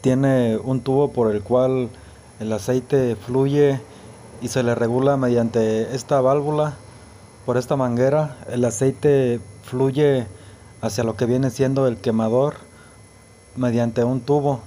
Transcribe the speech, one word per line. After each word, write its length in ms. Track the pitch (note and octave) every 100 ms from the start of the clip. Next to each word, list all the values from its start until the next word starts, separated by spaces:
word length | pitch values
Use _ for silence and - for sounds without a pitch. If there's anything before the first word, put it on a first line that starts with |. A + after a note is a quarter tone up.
tiene 560 | C3 B2+ C#3 C3 A#2 A2
un 240 | C3 C3
tubo 300 | C3 C3+ C#3+
por 220 | - A2
el 100 | G#2
cual 460 | G2 B2 C3 C3 A#2+ - - - - -
el 120 | A2
aceite 640 | G#2+ A2 B2+ B2+ C#3 B2+ G#2
fluye 640 | F#2+ B2+ C#3 C#3+ C#3+ C3+ - - - - - -
y 60 | A#2+
se 160 | C3
le 100 | A#2+
regula 420 | A#2 A#2 B2 C3+ C#3
mediante 800 | B2+ A#2+ A#2 A#2 A2 A2 A2+ C3
esta 240 | - C#3+
válvula. 520 | C3 C#3+ C#3+ D3+ D3+ C#3 - - - - - - -
Por 120 | B2
esta 180 | B2 C#3+
manguera 640 | B2+ A#2+ C3 D3 D3+ - -
el 160 | A#2+ A#2+
aceite 760 | A2+ C3+ C3+ D3 C#3 B2+ A#2+ - -
fluye 600 | - B2+ C3+ C3 D3 C3+ A2 - - - - -
hacia 220 | A2+ G#2
lo 120 | A2+ G#2
que 120 | A#2+
viene 240 | B2+ C3+
siendo 360 | B2 C3 C3+ C3
el 100 | A2
quemador 580 | A#2+ A2 A2 B2 D3 - - - - - - - - - - -
mediante 480 | B2 A#2 A#2 A2
un 180 | A#2+ C3
tubo. 380 | B2 D3 C#3+ B2+